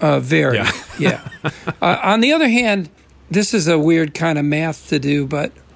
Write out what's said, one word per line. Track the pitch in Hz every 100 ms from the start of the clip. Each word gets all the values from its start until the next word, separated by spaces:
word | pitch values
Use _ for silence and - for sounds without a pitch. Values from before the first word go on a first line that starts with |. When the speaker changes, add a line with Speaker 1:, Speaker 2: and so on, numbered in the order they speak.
Speaker 1:
Uh, | 151 143
very. | 127 156 143 113
Speaker 2:
Yeah. | 98 - - -
Speaker 1:
Yeah. | 147 - - -
<laughs> | - - - -
Uh, | 175 -
on | 190 220
the | 247
other | 320 277
hand, | 233 233 202 160 _ _ - -
this | 180 202
is | 220 160
a | 160
weird | 156 165 156
kind | - 165 151
of |
math | 147 151 160 151 -
to | 151
do, | 139 143 135
but | 147 147 - -